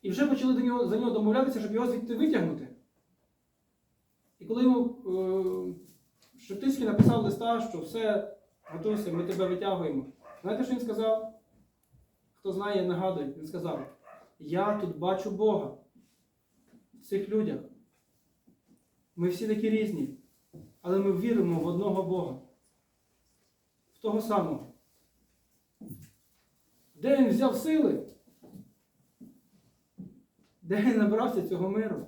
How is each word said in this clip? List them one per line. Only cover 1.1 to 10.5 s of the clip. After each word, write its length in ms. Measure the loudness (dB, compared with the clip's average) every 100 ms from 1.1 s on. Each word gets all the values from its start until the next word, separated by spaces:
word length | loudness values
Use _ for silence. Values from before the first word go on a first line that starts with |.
домовлятися, 480 | 0 2 2 2 0
щоб 140 | -2
його 140 | -2 0
звідти 280 | -2 -4 0
витягнути. 520 | 2 2 0 -4 -12 -18 _ _ _ _ _ _ _ _ _ _ _ _ _ _ _ _
І 60 | -2
коли 180 | 4
йому, 320 | 6 6 2 -2 -4 0 2 2 2 -2 -6 -8
е, 640 | -16 -20 _ _ _ _
Шептицький 460 | -12 -2 0 2 0
написав 380 | 6 6 6
листа, 380 | 0 -2 0 0
що 180 | -2 -8
«все, 580 | -8 -4 0 0 -2 -14 _ _
готуйся, 500 | -16 -6 -4 -2 -2
ми 100 | -4
тебе 240 | -2 -2 -2
витягуємо». 580 | -2 -2 -2 -2 -4 -8 -18 -20 -10
Знаєте, 220 | -6